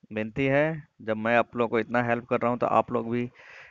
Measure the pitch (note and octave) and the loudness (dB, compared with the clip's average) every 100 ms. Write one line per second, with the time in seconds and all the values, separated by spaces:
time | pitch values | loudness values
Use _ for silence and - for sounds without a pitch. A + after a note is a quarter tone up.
0 | - G#2+ A2 A2 C3+ C#3 D#3 D#3+ - - | -10 -6 -6 -2 0 2 0 -2 -12 -12
1 | G#2+ A2 A2 A#2 A2+ A#2+ A2+ A#2 A2+ A#2 | -6 -2 2 2 2 0 0 0 0 0
2 | A#2+ A#2 - A#2+ A#2+ A#2+ A2+ A2 - A#2+ | 0 -2 0 0 0 0 2 2 2 -2
3 | A#2 A#2+ B2 - - - - | -2 -4 -4 -10 -20 -20 -20